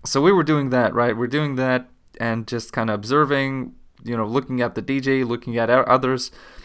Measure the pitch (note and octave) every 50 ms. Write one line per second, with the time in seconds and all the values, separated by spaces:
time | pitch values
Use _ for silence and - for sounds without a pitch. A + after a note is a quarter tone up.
0 | - - - C#3 D3+ F#3 G3+ F3 D3 D3+ D3+ D3 C#3 B2+ B2+ B2 A#2 F#2+ E2+ A#2
1 | A#2+ A#2+ G#2+ A2+ B2 A#2+ C3 D3+ D3+ C#3+ C3 B2+ C3 B2+ B2+ B2+ B2 - - _
2 | _ _ - - A#2 A#2 A2+ A#2 A2 - A#2+ A2+ - - - A#2+ A2+ A2+ G#2+ G#2
3 | G#2 A2+ C#3 D3+ D3+ C3+ C#3+ C#3 C3+ C3+ C3+ C3 - - - - - - _ -
4 | G2+ A2+ A#2+ A2+ G#2+ G#2+ A#2 C#3 - - B2+ B2 A#2+ A#2 - A#2 F#2+ - C3+ C#3
5 | C3 C3+ C3+ C3 B2+ A#2 A#2+ A#2+ - B2 A#2 A#2 A#2 A2+ B2 C3 - B2 B2+ C3
6 | C3 B2+ C3 B2 - - - - - - - -